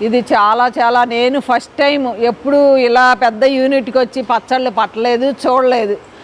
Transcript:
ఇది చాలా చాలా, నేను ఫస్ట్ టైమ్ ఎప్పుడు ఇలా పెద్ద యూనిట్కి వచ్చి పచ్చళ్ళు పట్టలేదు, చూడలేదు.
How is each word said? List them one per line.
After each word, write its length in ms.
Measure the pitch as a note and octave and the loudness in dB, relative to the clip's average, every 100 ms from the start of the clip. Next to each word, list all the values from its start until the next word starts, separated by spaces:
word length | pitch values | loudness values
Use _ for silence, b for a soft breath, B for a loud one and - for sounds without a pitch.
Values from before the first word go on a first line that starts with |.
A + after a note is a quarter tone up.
ఇది 180 | A3 A#3+ | -2 -2
చాలా 480 | - A3+ G#3 A#3 B3 | 0 0 2 2 0
చాలా, 360 | - A#3 B3 | 0 0 2
నేను 360 | A#3+ A#3 B3 C#4 | 0 0 -2 -2
ఫస్ట్ 380 | - A#3 - - | -2 -4 -4 -2
టైమ్ 300 | C#4+ C#4+ B3+ | -2 0 -4
ఎప్పుడు 680 | G#3 A#3 A3+ C4+ C#4+ C#4+ C4+ | -2 -4 -2 0 2 4 4
ఇలా 360 | A#3+ A#3+ B3+ | 2 2 2
పెద్ద 300 | B3+ B3 G#3+ | 2 0 0
యూనిట్కి 540 | C4 C4+ C4 C#4 B3+ B3+ | 0 2 0 0 -2 -2
వచ్చి 240 | B3 C4 | -2 -4
పచ్చళ్ళు 480 | A3+ A#3 - B3+ B3+ | -4 -4 -2 -2 -2
పట్టలేదు, 560 | G#3 A3+ A3 A#3+ A#3+ C4+ | -2 -4 -2 -2 0 -2
చూడలేదు. 720 | C4 C4 B3+ B3+ B3 G#3 G#3 - B | -2 -2 0 0 0 -2 -6 -10 B